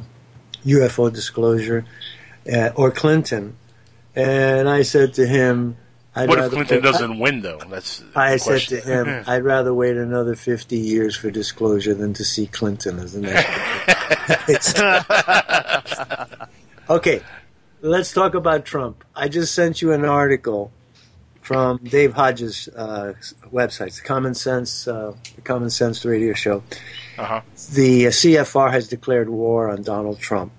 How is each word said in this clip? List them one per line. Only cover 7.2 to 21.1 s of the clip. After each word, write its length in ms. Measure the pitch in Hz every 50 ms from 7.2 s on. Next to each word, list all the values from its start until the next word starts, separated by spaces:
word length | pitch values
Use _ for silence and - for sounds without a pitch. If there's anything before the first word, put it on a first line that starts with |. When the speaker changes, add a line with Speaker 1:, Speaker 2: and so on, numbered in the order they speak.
Speaker 2:
win, 200 | 120 143 139 117
though? 180 | 98 92 80 76 82 92
That's 300 | 95 95 - - - -
the 200 | - - - 143
Speaker 1:
I 180 | 135 135 135
said 140 | 127 - -
Speaker 2:
question. 280 | 139 131 120 - 127 120
Speaker 1:
to 60 | 110
him, 380 | 131 127 123 120 143 135 120 101
Speaker 2:
<laughs> 40 | 123
Speaker 1:
"I'd 160 | 123 127 127
rather 280 | 135 131 131 123 127
wait 240 | 123 123 123 123 120
another 380 | 120 120 120 123 123 117 117 113
fifty 440 | - - 123 120 113 - - 120 113
years 360 | 110 110 110 113 110 107 104
for 160 | - - 107
disclosure 640 | 98 107 104 - - - 113 110 107 101 98 107 104
than 200 | 98 104 104 98
to 100 | - 104
see 240 | - - 107 104 104
Clinton 500 | - - 110 104 101 101 - 98 87 87
as 140 | 90 87
the 80 | 95 101
next." 280 | 101 95 95 175 - -
Speaker 2:
<laughs> 480 | - - - - - - - 190 180 - - - 156 - - 147 165 - - -
Speaker 1:
It's, 260 | - 143 - - - 208
<laughs> 2000 | 208 196 185 175 170 - 208 190 - 175 185 185 - - 185 175 - - 175 139 - - 151 - 135 - 147 - 123 - - - 113 - - - _ _ _ - - -
okay, 320 | 165 165 - 175 131 - - - - - - _ _ _ _ _ _ _
let's 320 | 151 156 175 185 180 -
talk 220 | - 190 190 185 185
about 300 | 175 160 165 156 143 -
Trump. 400 | - - 143 127 113 101 - _ _ _
I 140 | 135 143 143
just 260 | 147 170 165 160 -
sent 280 | 180 170 165 160 -
you 100 | 170 160
an 120 | 156 143 147
article 680 | 147 143 143 143 143 139 127 - 117 107 101 101 - - _ _ _ _ _ _ _